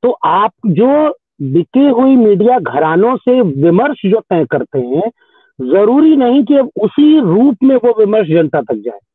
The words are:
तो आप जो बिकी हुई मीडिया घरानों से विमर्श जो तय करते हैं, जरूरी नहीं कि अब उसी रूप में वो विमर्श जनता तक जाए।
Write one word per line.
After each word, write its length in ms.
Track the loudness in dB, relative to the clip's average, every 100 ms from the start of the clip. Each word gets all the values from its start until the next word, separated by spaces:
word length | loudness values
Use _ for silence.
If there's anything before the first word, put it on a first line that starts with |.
तो 160 | -2 -2
आप 280 | -2 -2 -2 _ -4
जो 520 | 0 2 2 -2 -4 _ _
बिकी 440 | -6 -4 -2 0 0
हुई 300 | 2 2 2
मीडिया 420 | 2 2 2 0
घरानों 580 | -2 -4 -2 0 0 -2
से 240 | -2 0
विमर्श 600 | 0 0 0 2 0 -4 -2
जो 140 | -2
तय 260 | -2 -4 -2
करते 280 | -4 -4 -6
हैं, 320 | -4 -4 -4 -8 _ _ _ _
जरूरी 560 | -2 0 2 2 2 2
नहीं 280 | 2 0
कि 120 | 2 0
अब 140 | 0 -4
उसी 380 | -6 0 2 2
रूप 360 | 2 2 0 2
में 140 | 0 2
वो 180 | 0 0
विमर्श 300 | 0 0 0
जनता 320 | 0 0 -4
तक 140 | -6
जाए। 240 | -8 -8 -14 _